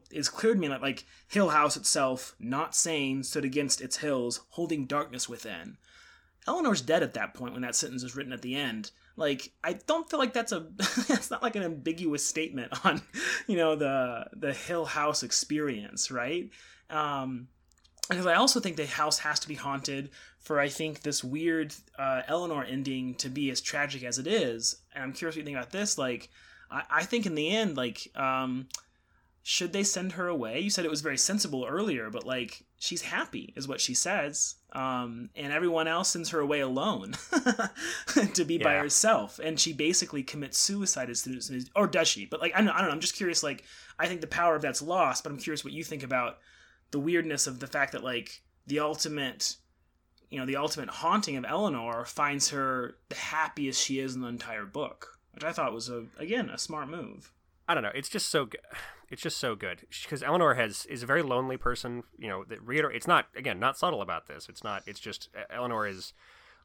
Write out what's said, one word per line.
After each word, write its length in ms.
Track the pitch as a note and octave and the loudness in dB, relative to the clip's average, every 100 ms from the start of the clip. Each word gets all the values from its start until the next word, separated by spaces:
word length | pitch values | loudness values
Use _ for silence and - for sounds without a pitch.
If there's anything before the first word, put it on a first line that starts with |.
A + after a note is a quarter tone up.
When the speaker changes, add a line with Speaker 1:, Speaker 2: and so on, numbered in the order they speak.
| - | -8
Speaker 1:
is 180 | D#3+ C#3 | -4 -4
clear 240 | - A3 | 2 4
to 60 | G3+ | 4
me 80 | D#3 | 2
that, 140 | C3+ | -2
like, 240 | C#3 - - - - | -2 -4 -8 -20 -2
Hill 220 | G3+ F#3 | 4 6
House 280 | D3+ D3 C#3+ | 8 6 4
itself, 580 | - D#3 C3+ B2+ - - | 2 4 4 2 -4 -8
not 340 | A#2 C3+ D#3 - | -2 0 0 2
sane, 480 | E3+ D#3 C3+ C3+ | 2 2 2 0
stood 220 | B2+ D3+ C#3 | -2 -2 0
against 360 | C3+ C#3+ - | 2 2 2
its 160 | - - | 0 -2
hills, 440 | D3+ C3+ A#2+ A#2 - | 0 0 0 -4 -6
holding 360 | - E3 D#3 C3 | -4 -2 0 0
darkness 440 | D3 D3 B2 - | -2 -2 -4 -6
within. 480 | A#2 A2+ F2 F#2 - _ - - - _ _ - | -6 -8 -10 -10 -16 _ -20 -20 -20 _ _ -2
Eleanor's 340 | E4 D4+ F#3 | 0 2 2
dead 220 | B2 E3 | 4 4
at 100 | D3 | 2
that 200 | - G#2 | 0 -6
point 200 | - B2 | -6 -8
when 80 | B2 | -6
that 140 | B2 A#2 | -2 0
sentence 280 | C#3+ B2+ | -2 -4
is 120 | B2 B2+ | -8 -8
written 180 | C#3+ | -8
at 80 | B2 | -8
the 140 | B2 C3+ | -6 -4
end. 360 | C3+ A2 G#2 - _ - | -2 -4 -8 -14 _ -2
Like, 360 | D3+ C3+ - _ | 0 0 -4 _
I 100 | E3+ | -4
don't 360 | F3+ - D#4+ D#4+ | -2 0 0 2
feel 100 | D4+ | 0
like 140 | C4+ | 2
that's 180 | A#3+ A3+ | 0 0
a, 160 | F#3 D#3+ | -2 -4
<laughs> 60 | - G3 - - | -2 -2 0 2
that's 220 | C4 - | 2 2
not, 140 | - | -2
like, 120 | A#3+ G#3+ | -2 0
an 80 | |
ambiguous 640 | F3 D#3 D3 D#3+ F3 C#3+ - | -2 -2 -2 0 0 0 0
statement 480 | - D#3+ C3+ A#2+ - F#3+ | -2 -2 -4 -6 0 2
on, 160 | - - A#3 - - - | 2 -2 -4 -2 -2 0
you 100 | F#3 | 4
know, 180 | D#3+ D3+ | 4 4
the, 500 | C#3+ C3+ B2 A#2 - | 2 2 2 -2 -8
the 200 | - C#3+ | -4 -2
Hill 320 | C3+ - E3+ D3+ | -2 -2 -2 0
House 360 | D3+ D3+ D3 | 2 2 2
experience, 840 | B2 - - D3+ D3+ A2+ G2+ - - | 2 0 0 0 0 -2 -6 -4 -4
right? 400 | B2+ B2 E3+ - - - - - | -2 -2 -4 -6 -12 -20 -20 -6
Um, 580 | D#3 D3+ C#3 C3 B2+ B2+ _ _ _ _ _ - | -2 0 0 -2 -4 -8 _ _ _ _ _ -4
because 160 | F3+ F3+ | 0 4
I 80 | E3+ | 6
also 240 | C4 B3 | 8 6
think 160 | F#3+ D#3 | 2 -2
the 100 | D3 | -2
house 340 | - D3+ D3+ | 0 2 2
has 200 | D3+ D3 | 0 -2
to 60 | - | -2
be 80 | D3 | -6
haunted 540 | C#3 C#3 C#3 C#3 C#3+ - - _ | -4 -2 -2 -4 -6 -10 -20 _
for, 200 | - D3+ | 0 2
I 80 | C#3+ | 2
think, 340 | C#3+ D#3 D3 | 2 -4 -4
this 220 | D3 C#3+ | -2 -2
weird, 500 | B2+ C#3+ E3+ D#3+ D3+ - - - | -2 -2 2 2 0 -6 -14 -4
uh, 260 | - C3 - | 0 0 2
Eleanor 380 | D#3+ F3 D3+ A#2 | 0 0 -2 -2
ending 500 | C3 C3 C3 B2+ B2 | -2 -2 -2 -2 -4
to 140 | C#3 | -4
be 200 | C3 C#3 | -2 -2
as 100 | B2 | -2
tragic 420 | - D3+ C#3+ C3+ | -2 -2 -2 -4
as 160 | B2 B2 | -4 -4
it 80 | C#3 | 2
is. 480 | A3 C#3 A#2 A2+ - _ | 2 2 0 -2 -4 _
And 80 | C#3 | -8
I'm 100 | C3 | -8
curious 220 | C3 E3 D#3+ | -4 -4 -4
what 40 | |
you 40 | D3 | -6
think 100 | C3+ | -6
about 160 | A#2+ | -4
this. 260 | F#3+ G3+ - | -2 -2 0
Like, 320 | C3 A#2+ - - - - - | 0 -2 -8 -20 -20 -20 -10
I, 140 | C3+ - | -8 0
I 140 | D3+ | 0
think 220 | F#3 A#3+ G3 | 2 0 0
in 100 | D#3 | 0
the 200 | D#3 G#3+ | 0 2
end, 220 | G#3+ C3+ | 2 0
like, 340 | B2 G#2+ - - | -2 -4 -10 -4
um, 520 | C3 C3 C3 B2+ C3 - - _ _ _ _ _ | 0 2 0 -2 -6 -12 -14 _ _ _ _ _
should 280 | - - F3 | -2 0 0
they 120 | G3 | 0
send 300 | G3+ F#3 F#3 | 0 0 -2
her 140 | E3+ F3+ | -2 0
away? 320 | E3 A2 B2 | 0 -2 -2
You 100 | G3 | 0
said 140 | G3+ | 0
it 80 | E3 | 0
was 80 | D3+ | 0
very 160 | D3+ C3+ | 0 2
sensible 480 | - G#3 F#3 C3+ A#2+ | 2 2 0 -2 -2
earlier, 440 | D#3 G#3+ C3+ A2 | 0 0 0 -2
but, 160 | A2+ G2+ | -6 -4
like, 400 | B2+ A#2+ - - - | -2 -4 -8 -20 -8
she's 240 | - F3 | -6 -4
happy 500 | - F3+ D#4+ A2+ - - | -2 -2 -2 -6 -10 -8
is 120 | C3+ | -6
what 120 | C3 | -2
she 140 | - | 0
says. 600 | B2+ E3+ G3 D3 D3+ - - - | 2 2 2 0 0 -2 -4 -10
Um, 560 | - C3 B2+ A#2+ A#2 B2 - | -2 0 0 -2 -6 -10 -8
and 180 | C#3+ | -2
everyone 340 | D3 F3 E3 D#3+ | 2 4 4 4
else 220 | E3+ F#3 | 2 2
sends 220 | F3 D#3+ | 0 0
her 100 | E3 | 2
away 180 | D3 D3 | 4 4
alone 540 | C3+ B2+ F#3 D3 F#2+ - - | 2 2 2 0 -2 -8 0
<laughs> 1040 | E4 B3+ A#3 G#3 - E4+ - - - G3+ | 2 4 2 0 -4 -6 -6 0 4 4
to 100 | - D#3 | 4 2
be 120 | E3+ | 4
by 160 | - | 6
Speaker 2:
Yeah. 80 | F#3+ | 4
Speaker 1:
herself. 580 | D3 - G#3+ A3 G3+ - | 4 6 6 6 2 -6
And 160 | D#3 D3+ | -2 0
she 140 | E3+ | 0
basically 520 | C#3+ D3+ F3+ E3+ D3 | 2 2 4 2 -2
commits 340 | C3 D3 C#3 - | -6 -6 -2 2
suicide 520 | - G3+ F#3+ - B2+ | 2 2 0 0 -2
as 120 | A#2 | -4
soon 160 | B2+ C3 | -4 -6
as, 320 | A2+ C3 B2+ G3 | -6 -6 -2 2
or 120 | G3 | 4
does 220 | E3+ D#3+ | 6 4
she? 160 | - G2+ | 2 -2
But, 160 | D#3 | -2
like, 120 | E3+ E3 | 0 4
I 40 | |
don't, 80 | G#3+ | 4
I 100 | D#3 | 4
don't 80 | F#3 | 2
know. 60 | |
I'm 60 | D3 | 2
just 160 | F3 - | -2 0
curious. 260 | F#3 E3 | 0 0
Like, 200 | D3+ C#3 - - - - | 0 -4 -10 -20 -14 -2
I 100 | F3 | -2
think 120 | F3+ | -2
the 80 | D#3 | -4
power 280 | - F3 D#3 | 2 4 4
of 60 | |
that's 200 | D3 B2+ | 2 -2
lost, 420 | D3 F3+ D3+ B2 | 0 4 4 2
but 80 | D#3 | -4
I'm 80 | C#3+ | -6
curious 240 | - D3+ | -6 -6
what 80 | C#3 | -6
you 100 | D3 D#3 | -8 -8
think 180 | D3+ | -8
about 360 | C3 B2+ A#2+ - _ - - _ _ | -2 0 0 -4 _ -20 -20 _ _
the 80 | D3 | -2
weirdness 480 | C#3+ E3+ D#3+ C#3+ - | 2 2 2 0 -2
of 120 | B2+ | -4
the 80 | B2+ | -4
fact 260 | D3 C#3 | 0 0
that, 100 | B2+ | 0
like, 380 | B2+ A#2+ G#2 - _ _ - | -4 -4 -4 -12 _ _ -4
the 120 | D3 | 0
ultimate, 760 | D3+ D3+ D#3+ D3 C3 A2+ - - _ _ _ _ _ _ _ | 0 0 -2 -2 -4 -2 -4 -4 _ _ _ _ _ _ _
you 100 | C#3+ | -6
know, 60 | C3 | -2
the 120 | C#3 | 0
ultimate 320 | D3+ D3+ B2+ | 0 -2 -8
haunting 480 | - E3 G#3 G3+ C#3 | -2 2 2 2 -2
of 80 | A#2 | -2
Eleanor 600 | E3 G#3 C3 A#2 A#2 A#2+ | 0 2 0 -2 -4 -4
finds 440 | - D3 C#3+ - | 0 0 2 0
her 460 | C#3+ C3+ B2+ A#2+ - - | 0 0 0 -4 -8 -14
the 60 | - | -8
happiest 680 | - D#3 D3+ - C#3 B2+ | -4 -2 -2 -2 -2 0
she 160 | - C3+ | 0 0
is 140 | C3+ | -2
in 80 | B2+ | -4
the 60 | B2 | -6
entire 380 | A#2+ - A2 G2+ | -6 -6 -8 -6
book, 520 | C#3 C#3+ - - - _ | -6 -6 -8 -20 -20 _
which 100 | - D3+ | -8 -4
I 80 | |
thought 200 | E3+ C3+ | 0 -2
was, 160 | A2+ A#2 | -2 -6
a, 160 | A#2+ A2+ - | -8 -8 -10
again, 300 | D#3 A#3 A3+ | -4 -2 -2
a 80 | - | -4
smart 320 | - D#3 C#3 | -6 -6 -6
move. 420 | E3+ B2+ - - _ _ _ - | -8 -10 -12 -20 _ _ _ 0
Speaker 2:
I 80 | |
don't 100 | E3 | 2
know. 80 | G#2+ C3 | 2 -2
It's 140 | C#3+ | -4
just 180 | G#3 - | -4 0
so 200 | D#3 B2 | 2 0
g-, 100 | - - - - - - | -6 -14 -14 -14 -16 -16
it's 120 | - | -8
just 160 | B2 - | -6 -4
so 180 | C3+ G#2 | -2 -2
good. 300 | F#2+ F2 - | -6 -8 -12
Sh-, 160 | - - | -12 -8
'cause 140 | C#3+ | -6
Eleanor 340 | C3 E3+ D#3+ B2+ | 2 6 6 6
has, 300 | A2+ G2 - | 2 0 -8
is 140 | B2+ | -6
a 20 | A#2+ | 2
very 160 | D3 | 2
lonely 340 | D3 B2 C3 C3 | 4 2 0 0
person, 480 | B2 A#2+ B2 A#2+ - - | -2 -2 -4 -8 -10 -10
you 100 | A2 | -6
know, 160 | F#2+ G2 | -6 -8
that 120 | G#2+ | -12
reiter-, 300 | G#2+ C#3 D3+ | -2 0 2
it's 160 | A#2 - | 0 4
not, 200 | E3 - - | 4 2 -4
again, 200 | C3 F#2 | -4 0
not 200 | B2 - | 0 2
subtle 240 | F3+ C3+ | 0 0
about 260 | F#2 E2 - | -2 -4 -6
this. 220 | D2 - | -14 -14
It's 120 | F2 | -10
not, 200 | A2 G2 - | -6 -6 -8
it's 140 | G#2 | -12
just, 300 | A2 G2 - | -10 -10 -12
E-, 200 | - - A2+ | -12 -10 -4
Eleanor 320 | B2 A2+ G#2+ | -2 0 -2
is 240 | F#2+ - - - - - - | -4 -12 -16 -20 -20 -20 -20